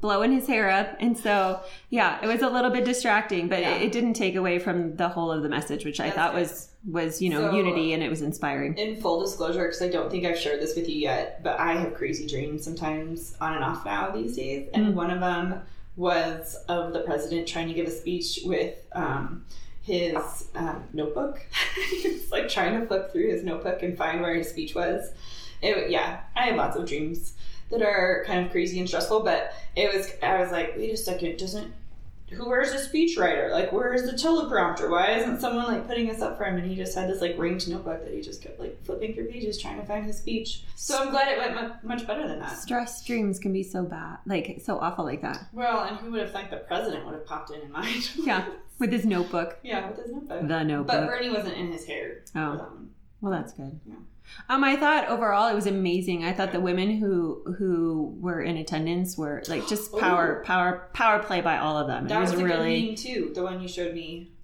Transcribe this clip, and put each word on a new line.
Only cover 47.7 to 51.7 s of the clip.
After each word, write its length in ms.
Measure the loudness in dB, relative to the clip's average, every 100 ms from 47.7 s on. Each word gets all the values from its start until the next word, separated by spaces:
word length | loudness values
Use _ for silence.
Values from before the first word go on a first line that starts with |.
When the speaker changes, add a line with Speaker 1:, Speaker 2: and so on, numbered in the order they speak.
Speaker 2:
mine? 300 | -6 -4 -2 -4
<laughs> 160 | -2
Speaker 1:
Yeah, 220 | 0 0 0 -8 -14 -2
with 140 | 0
his 140 | 2 4
notebook. 520 | 4 2 0 -2 -6
Speaker 2:
Yeah, 260 | -4 -4 -4
with 100 | -8
his 80 | -8
notebook. 340 | -10 -8 -4 -2
Speaker 1:
The 140 | 0
notebook. 220 | 2 0 2
Speaker 2:
But 180 | 2 2
Bernie 240 | 0 0
wasn't 260 | -2 -2 -4
in 160 | -4